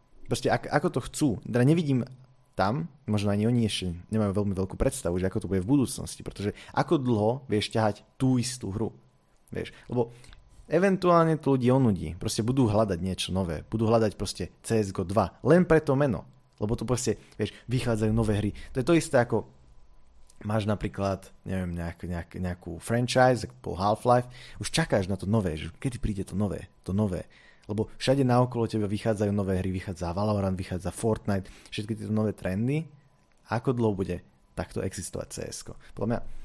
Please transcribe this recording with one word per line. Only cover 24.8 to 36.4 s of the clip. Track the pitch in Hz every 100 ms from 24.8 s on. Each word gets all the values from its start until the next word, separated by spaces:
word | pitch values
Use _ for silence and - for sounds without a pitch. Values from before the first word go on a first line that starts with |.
| 160 117 92
na | 95
to |
nové, | 92 113 92 78
že | 82 -
kedy | 135 117
príde | 110 98 95
to | 92
nové, | 104 80 - -
to | -
nové. | 95 107 90 - - - - -
Lebo | 104 104 -
všade | - 135 127
naokolo | 123 123 120 113
teba | 113 101
vychádzajú | 104 117 101 104
nové | 101 95 92
hry, | 92
vychádza | 92 101 87 85
Valorant, | 85 107 104 95 92
vychádza | 92 92 87
Fortnite, | - 113 104 - 98 95 - -
všetky | - 104
tieto | 107 104
nové | 107 107
trendy. | 92 92 95 120 151 160 - _ _ _ _ -
Ako | 113 -
dlho | 120 113
bude | 98 90 87 - _ _ -
takto | 87 -
existovať | 95 - 90 - -
C | - -
S | -
ko? | - - -
Podľa | - 107
mňa | 117 - -